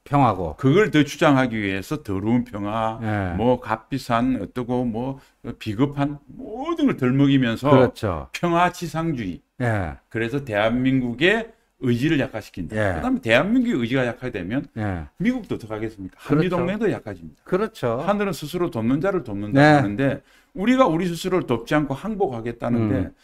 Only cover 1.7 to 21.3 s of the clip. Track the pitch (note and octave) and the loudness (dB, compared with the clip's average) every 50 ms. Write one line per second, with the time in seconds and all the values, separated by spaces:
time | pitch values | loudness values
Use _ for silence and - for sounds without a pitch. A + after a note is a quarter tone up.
1.7 | F#2+ F#2+ F#2 - G#2+ G#2+ - - G2 F#2+ G2+ A2 A#2+ B2 A#2+ - G#2+ G#2 G2+ G#2 | -2 -4 -4 -6 -8 -8 -6 -4 -4 -2 0 2 2 2 0 -2 -6 -8 -6 -4
2.7 | G#2+ A2+ A2 A2 A2 A2 A2+ G#2+ G#2+ G#2 G2 F2+ F2 F#2 A2 B2 B2+ B2 - - | -2 -2 -2 -2 -2 -4 -4 -2 -2 -2 -2 -2 -2 0 2 2 2 0 0 -4
3.7 | A2 - - _ C#3 B2+ - - A#2+ A#2 B2 C3 B2+ A#2 G2 - - B2+ B2 A2+ | -6 -6 -6 _ -8 -8 -2 -2 0 0 2 0 0 -2 -4 -6 -6 -6 -4 -2
4.7 | B2+ B2 B2+ A#2+ G#2 A2 B2 C3+ C3+ C3+ - _ _ _ - A#2 A#2 - - A2 | -2 -2 -2 -2 -4 -4 -6 -6 -8 -10 -14 _ _ _ -14 -14 -14 -10 -8 -6
5.7 | G#2 G2+ C3+ C#3+ C#3 C#3+ C#3+ D3 D3 C#3+ - - - - C4 G3+ G#3+ B3 C#4 E4 | 0 2 2 2 2 -2 -4 -4 -4 -8 -14 -18 -18 -16 -14 -12 -10 -8 -6 -4
6.7 | E4+ E4 D4 B3 D#3+ - C3 B2 C3 C3+ C#3+ C#3 C#3 C3+ B2+ A#2 A2+ A2+ - C#3+ | -2 0 0 0 2 2 0 2 4 4 4 4 4 4 2 0 -2 -2 2 6
7.7 | D3 C3 B2+ A#2 - - - G2+ F2 D2+ C2+ - - - - E3+ E3+ E3+ F3+ F3+ | 6 6 6 4 2 -2 -4 -4 -2 -4 -6 -10 -6 -4 -2 0 2 2 2 2
8.7 | F3 - F3 D#3 D#3 D#3+ E3 E3 D#3 A#2+ G#2+ F#2 E2 - _ _ _ - B2+ A#2+ | 0 -4 -8 -8 -6 -4 -2 -2 -2 -4 -4 -6 -8 -10 _ _ _ -4 -2 0
9.7 | A2 G#2 F2+ D#2 C#2 - _ _ - A2+ A2+ A#2 C3 C#3+ C#3 C3+ G#2+ G2+ G#2+ A2+ | 0 0 -2 -4 -6 -10 _ _ -4 -2 -2 -2 -2 -4 -4 -2 0 2 2 2
10.7 | A#2+ B2+ B2+ C3 C3 C3 B2 A#2+ A#2 A2 D#3 F#3 G#3+ A#3 A3 - - _ _ _ | 2 2 2 2 2 2 0 -2 0 2 2 4 4 2 -2 -6 -12 _ _ _
11.7 | _ _ - B2 A#2+ A#2 C3 D#3+ D#3+ C#3 A#2+ - - A2 - - - - E2+ D2 | _ _ -2 0 0 2 2 2 2 0 0 -2 -4 -10 -12 -10 -10 -10 -10 -6
12.7 | G#2+ G#2+ G#2+ G2 F2 D#2+ - B3+ C4 - - A2+ A2+ B2+ D#3 G3 A#3 C4 A#3+ A#3+ | -4 -2 0 0 0 -2 -2 -2 -2 -2 2 4 4 4 4 2 2 0 0 0
13.7 | A3 C3+ A#2 A2 C3 C3+ B2+ A#2+ - - B2+ B2 - G2 F2 F#2 A#2 C#3+ - - | 0 -2 -2 0 0 0 0 -2 -4 -6 -8 -8 -6 -6 -6 -4 -4 -6 -6 -6
14.7 | _ A2+ G#2+ G2+ F#2 E2+ D#2 C#2+ - - E3+ A#3 B3+ B3+ F#3+ - A#2 - A#2 G#2 | _ -6 -4 -4 -4 -4 -8 -10 -8 -4 -2 -2 -2 -4 -4 -6 -8 -8 -6 -8
15.7 | A2 G#2+ A2 G#2+ - G2+ F#2+ F#2 - - - - C#3 D3+ F3 F#3 - - - F3+ | -8 -8 -8 -8 -8 -10 -14 -14 -16 -14 -4 0 0 0 2 0 0 0 -2 -2
16.7 | G3+ A3 A#3 F#3+ C3 - - G#2+ G2+ E2+ E2 D#2 - _ _ - F3+ F#3 A3 G#3 | -2 -2 -2 -2 -2 -2 -6 -10 -12 -12 -14 -18 -20 _ _ -4 -2 -2 -2 -4
17.7 | - - - A#2+ A2+ B2+ D#3 F#3+ G#3 G#3 G#3 G3 E3 - D#3 D3 E3+ F3 F3 D#3+ | -6 -4 -4 -2 -2 -2 -2 -2 -2 0 -2 -2 -4 -6 -8 -8 -4 -4 -4 -2
18.7 | - A#2+ A2 A#2 C3+ - - G3 F#3+ F3+ C3 A2+ G2+ G2+ G#2 G#2 A#2+ C#3 D3 D3+ | -2 -2 0 0 0 0 0 0 0 -2 -4 -4 -6 -8 -4 0 4 6 8 8
19.7 | D3+ C#3+ B2+ G2+ G2+ G#2 C#3 C3+ A2 - - _ _ _ _ _ - E3+ F#3+ A#3+ | 8 6 4 2 0 0 0 0 -2 -2 -8 _ _ _ _ _ -10 -2 2 2
20.7 | B3+ C4 C4 G3 D#3 E3 F#3 F3 E3+ E3 - F#3 | 4 6 4 4 4 2 0 -2 -4 -4 -4 -2